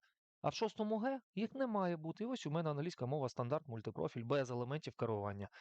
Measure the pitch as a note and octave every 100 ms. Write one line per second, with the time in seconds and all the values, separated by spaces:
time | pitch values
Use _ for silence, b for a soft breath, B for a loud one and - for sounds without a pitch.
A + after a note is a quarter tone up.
0 | b b _ _ D3 - A3 - G#3 A3
1 | B3 C4+ - F#3 A3 C4+ B3+ G#3 F#3 E3
2 | D#3+ E3 A3+ B3+ D#3 D#3+ D#3+ D3 E3 -
3 | B2 D3 B2+ - B2 D3+ - A2+ A2 A#2+
4 | D#3+ B2 A#2 C#3+ B2+ B2 B2 D3+ C3+ -
5 | A2+ G#2+ G2+ G2+ G2 B